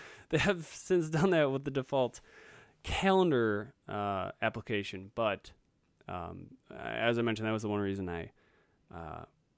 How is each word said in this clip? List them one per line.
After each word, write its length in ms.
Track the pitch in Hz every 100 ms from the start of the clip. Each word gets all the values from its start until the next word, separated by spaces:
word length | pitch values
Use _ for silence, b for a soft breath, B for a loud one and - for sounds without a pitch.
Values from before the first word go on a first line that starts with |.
| B B B
They 80 | 156
have 280 | 135 180 160
since 440 | - - 180 156
done 200 | 160 190
that 200 | 165 143
with 120 | 135 139
the 60 |
default 500 | 135 127 139 120 - B B B B B B
calendar, 920 | - - 190 190 180 131 113 104 110 - -
uh, 440 | 104 101 98 92 -
application. 680 | 110 113 - 107 98 95 98 -
But, 360 | 110 95 - - _ _ _ _ -
um, 400 | 90 85 90 90 - - -
as 400 | - 117 117 117
I 40 |
mentioned, 260 | 117 110 110
that 40 |
was 80 | 110
the 60 | 110
one 100 | 104
reason 280 | 98 98 92
I, 220 | 85 85 _ b b b b _
uh, 320 | 85 80 80 - _ _